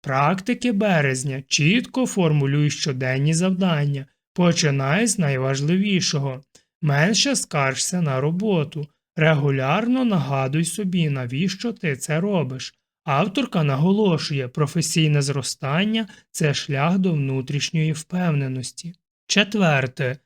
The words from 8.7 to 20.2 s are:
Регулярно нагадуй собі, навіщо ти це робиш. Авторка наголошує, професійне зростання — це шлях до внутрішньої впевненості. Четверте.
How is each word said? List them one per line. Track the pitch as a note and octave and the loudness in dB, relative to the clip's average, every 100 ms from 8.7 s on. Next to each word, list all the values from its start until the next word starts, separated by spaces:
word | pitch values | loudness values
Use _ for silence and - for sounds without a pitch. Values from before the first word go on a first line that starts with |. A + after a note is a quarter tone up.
| D#3 D3 _ _ - | -6 -12 _ _ 0
Регулярно | D#3+ D3+ C#3+ C3+ C3 F3+ A3+ B3+ | 2 4 2 0 0 0 2 2
нагадуй | A#3+ F#3 C3+ C3+ C3+ D3+ | 2 0 0 -2 0 0
собі, | E3 - F#3+ F3 D#3 | -2 -4 -2 0 0
навіщо | C#3 A#2+ C3 F#3 F#3+ A#3+ | -2 -4 -2 -2 -2 -6
ти | - E3 C3 | -4 -4 -4
це | - D#3 | -2 -2
робиш. | G3+ F#3+ C3+ B2+ - _ _ _ | 0 0 -2 -6 -12 _ _ _
Авторка | - C#3 G3 A#3 B3 F3+ | -2 0 0 -2 -2 0
наголошує, | D3+ C3+ E3+ G3+ G#3 D#3 - C#3+ B2 | 0 2 2 4 2 0 -2 -4 -4
професійне | D#3 D3 F3 - E3+ D#3 D3 | -2 -2 0 -2 0 2 2
зростання — | C#3 C#3 B2+ - C3+ D#3 G#3+ A3+ G#3 - _ | 0 -4 -6 -8 -4 -2 0 -2 -4 -12 _
це | - D#3 | -2 0
шлях | C3+ - C3+ D#3 F#3+ | 0 -4 0 2 2
до | F#3 | 2
внутрішньої | D3+ C3+ C3+ C3 C#3+ - D#3+ D#3 | 0 0 -2 -2 -4 -2 0 0
впевненості. | D3+ - F3+ F3+ D3 C3 C3 B2 - E3+ - _ _ - | -2 -4 -2 0 0 -2 -6 -8 -12 -14 -16 _ _ -2
Четверте. | G3 G3+ G#3+ F3 C#3 B2+ - C3 C#3 | 0 2 2 2 2 0 -4 -6 -6